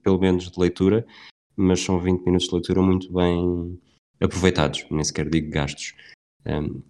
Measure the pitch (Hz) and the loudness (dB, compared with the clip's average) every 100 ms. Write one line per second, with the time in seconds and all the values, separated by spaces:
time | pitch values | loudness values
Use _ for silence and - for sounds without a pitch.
0 | - 92 92 90 90 90 87 - 95 107 | -2 2 2 2 -2 -2 -2 2 2 2
1 | 120 - - _ _ - 95 92 - 92 | -2 -12 -20 _ _ 0 2 2 0 0
2 | 90 92 - 90 - 87 85 92 95 92 | 0 0 2 0 0 -4 -2 2 2 2
3 | 92 90 90 87 90 87 85 87 _ _ | -2 0 0 2 0 -2 -6 -12 _ _
4 | _ _ - - 90 87 73 - - 78 | _ _ -2 2 2 4 0 0 -6 -4
5 | 76 - 76 80 76 78 71 - - - | -4 -4 -2 -2 0 -2 -4 -6 -14 -16
6 | - - _ _ - 76 76 65 - | -20 -20 _ _ -6 -4 -4 -8 -8